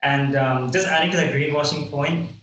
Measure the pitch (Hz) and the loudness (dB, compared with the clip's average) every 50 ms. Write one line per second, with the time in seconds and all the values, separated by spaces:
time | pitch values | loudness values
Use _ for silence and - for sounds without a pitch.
0 | - 139 139 139 139 139 139 139 135 131 127 127 127 127 - 190 190 - 156 160 | -2 0 2 2 2 2 2 2 2 2 0 0 -2 0 0 0 0 2 2 2
1 | 175 180 180 170 165 147 127 139 147 151 147 147 147 - - 151 143 - 143 139 | 2 2 2 2 0 2 2 0 0 0 0 0 0 0 -2 -4 -4 -4 -4 -2
2 | 143 160 170 165 - - - - | -2 0 -2 -2 -4 -6 -10 -12